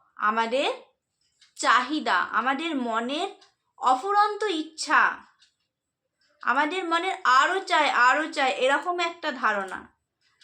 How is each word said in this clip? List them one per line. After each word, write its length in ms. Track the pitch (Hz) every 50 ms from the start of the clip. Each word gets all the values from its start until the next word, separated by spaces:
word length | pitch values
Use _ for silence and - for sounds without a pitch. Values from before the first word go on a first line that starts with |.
| _ _ _
আমাদের 560 | - - 208 220 226 226 220 226 269 302 403 508 - - _ _ _ _ _ _ _ _ _ _ _ _ _ _
চাহিদা, 600 | - 302 269 226 247 254 254 311 302 233 233 196
আমাদের 600 | 175 - - - 208 233 262 277 277 320 339 311
মনের 520 | 269 240 240 220 226 233 247 285 320 381 392 - - _ _ _ _ _ _ _
অফুরন্ত 680 | - - 247 262 262 381 392 403 415 415 427 415 415 440
ইচ্ছা, 840 | 415 349 311 302 - - - - 294 302 254 214 170 - - - _ _ _ _ _ _ _ _ _ _ _ _ _ _ _ _ _ _ _ _ _ _ _ -
আমাদের 420 | 226 247 277 302 294 359 381 359
মনের 300 | 330 330 339 359 381 359 - -
আরও 360 | 247 254 262 294 349 359 381
চাই, 300 | 370 359 349 311 294 269
আরও 420 | - 226 247 254 269 294 320 302 -
চাই, 200 | 302 277 262 -
এরকম 480 | - 247 262 277 311 - 359 359 349
একটা 320 | 339 339 349 - - 311 262
ধারণা। 560 | 262 240 220 208 202 190 185 180 - - - _ _ _ _ _ _ _ _ _ _